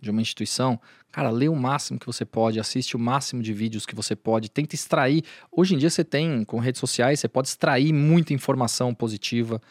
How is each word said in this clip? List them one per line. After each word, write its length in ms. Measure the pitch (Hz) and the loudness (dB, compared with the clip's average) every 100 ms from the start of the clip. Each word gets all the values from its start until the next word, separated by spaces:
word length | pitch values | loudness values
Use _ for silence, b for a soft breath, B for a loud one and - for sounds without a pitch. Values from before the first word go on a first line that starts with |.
de 100 | 104 | -4
uma 100 | 110 | -2
instituição, 560 | 113 - 107 - 131 127 b b b | -2 -4 -4 0 0 -2 b b b
cara, 200 | 151 131 | -4 -2
lê 180 | 117 147 | 2 2
o 80 | 156 | 2
máximo 420 | 127 139 - 123 | 0 -2 -4 -8
que 60 | - | -8
você 180 | - 110 | -8 -4
pode, 340 | 113 113 110 | 0 2 0
assiste 340 | 110 131 120 | -2 -4 -4
o 40 | 117 | -2
máximo 440 | 117 135 - 123 | 0 0 -2 -6
de 120 | 110 | -4
vídeos 320 | 104 110 107 - | -4 -4 -4 -8
que 80 | |
você 200 | 110 - | -8 -6
pode, 360 | 104 - 113 110 | -4 0 0 0
tenta 240 | - 151 | -4 -4
extrair. 480 | 160 - - 131 160 - B B | -4 -2 2 4 2 0 B B
Hoje 240 | - 185 | 2 4
em 40 | 156 | 4
dia 100 | 160 | 2
você 160 | 170 | 2
tem, 400 | 160 139 160 123 | 0 0 0 -2
com 140 | 107 113 | -2 -2
redes 200 | 127 123 | -2 -2
sociais, 420 | 127 - 123 147 | -2 2 2 2
você 80 | - | 0
pode 200 | 131 131 | -2 -2
extrair 420 | - 156 131 151 | 0 2 4 4
muita 400 | 151 147 170 156 | 4 6 4 4
informação 600 | 139 - 131 120 - 123 | 0 0 0 0 0 -2
positiva, 640 | 117 117 107 - 117 113 113 B | -2 -4 -4 -4 -2 -2 -4 B